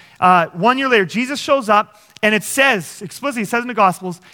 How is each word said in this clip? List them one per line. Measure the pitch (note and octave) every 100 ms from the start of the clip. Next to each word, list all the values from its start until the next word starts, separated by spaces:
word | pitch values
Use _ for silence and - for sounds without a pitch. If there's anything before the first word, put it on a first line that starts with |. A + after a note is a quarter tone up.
| - -
Uh, | F3+ F3+ D#3+
one | E3+ A3 B3+
year | C4+
later, | A#3
Jesus | F3+ G3+ B3+ C#4+
shows | - C#4 G#3+
up, | G#3 G#3+ _ _ -
and | G#3+
it | G#3+
says, | - - C4+ G#3+ D3 -
explicitly, | F#3 - C#4 A#3+
it | G3
says | A#3+
in | B3
the |
Gospels, | A3 G3 E3+ F#3 E3+ -